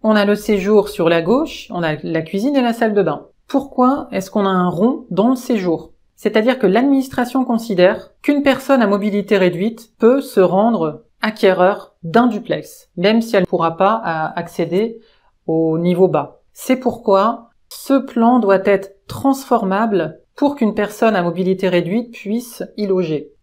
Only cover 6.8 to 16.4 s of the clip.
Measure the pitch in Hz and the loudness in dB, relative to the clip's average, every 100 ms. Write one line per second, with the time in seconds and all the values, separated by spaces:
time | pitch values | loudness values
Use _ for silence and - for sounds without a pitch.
6.8 | 269 269 269 - 240 262 254 226 - 185 | 2 2 0 -4 -2 -2 -2 -2 -2 2
7.8 | 180 214 - _ - 285 285 262 - 269 | 4 2 -8 _ -2 0 2 0 2 2
8.8 | 214 202 208 202 202 202 185 170 202 233 | 2 0 0 -4 0 2 2 0 -4 -6
9.8 | - _ 226 269 269 - 185 180 220 220 | -18 _ 4 4 0 2 4 4 2 0
10.8 | 160 151 _ _ 214 220 196 180 180 202 | -4 -6 _ _ -6 2 2 4 2 2
11.8 | - _ 165 160 240 208 - 156 151 - | -8 _ 0 2 2 0 -4 -6 -6 -20
12.8 | _ - 180 226 226 202 185 175 165 165 | _ -2 0 2 0 0 0 0 -2 2
13.8 | 190 220 196 160 156 - 170 - 165 170 | 0 0 -4 -4 -4 -6 -10 -6 -2 -2
14.8 | 226 226 _ _ _ _ - 160 160 160 | -2 -6 _ _ _ _ -4 -2 0 0
15.8 | 175 175 185 156 143 - | 0 2 2 2 -4 -14